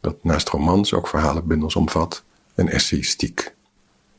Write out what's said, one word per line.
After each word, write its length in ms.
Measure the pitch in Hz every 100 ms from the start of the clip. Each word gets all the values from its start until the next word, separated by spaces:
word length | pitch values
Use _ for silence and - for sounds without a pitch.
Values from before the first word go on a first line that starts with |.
dat 220 | - -
naast 260 | - 76 -
romans 440 | 73 78 95 104
ook 140 | 87 -
verhalenbundels 680 | 76 76 78 80 80 78 90
omvat 480 | 80 - 82 - _ _ _ -
en 120 | 87
essayistiek. 840 | - - 73 - - - - - _ _ _ _ _ _